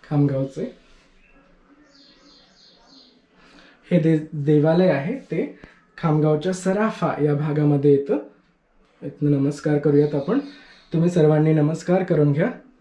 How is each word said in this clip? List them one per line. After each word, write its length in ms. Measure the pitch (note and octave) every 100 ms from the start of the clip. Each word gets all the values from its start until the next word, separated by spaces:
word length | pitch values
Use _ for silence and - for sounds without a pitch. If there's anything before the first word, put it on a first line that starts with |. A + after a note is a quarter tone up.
| -
खामगावचे. 680 | D3 C#3 C3 C3+ - G3+ - _ _ _ _ _ _ _ _ _ _ _ _ - _ _ _ _ _ - _ _ - _ _ _ _ _ - - _ -
हे 100 | F3
दे-, 260 | D#3+ D#3 D#3
देवालय 560 | D3+ C#3+ D3+ D3+ E3 F#3
आहे 260 | C#3 D3
ते 440 | C4+ - E3 C#4+ - - _ _ -
खामगावच्या 500 | E3 D3+ D3+ D3+ F3
सराफा 720 | F#3 F#3+ G3 G#3+ - D#3 -
या 100 | D3
भागामध्ये 560 | C#3+ D3+ D3 D3 C#3+ C#3+
येतं. 280 | C#3 - C#4+ - _ _ _ _ _ _ _
इथनं 300 | D#3+ - D3
नमस्कार 460 | C#3+ C#3 C#3+ D#3 D3
करूयात 360 | D3+ C#3+ D3
आपण. 240 | C#3+ E3+ B3+ - - - - _
तुम्ही 180 | E3 E3+
सर्वांनी 420 | F3 D#3 D3+ D#3
नमस्कार 500 | D#3 D3 D#3+ - F3+
करून 300 | F3+ D#3 D3
घ्या. 140 | C#3 G#3+ - - _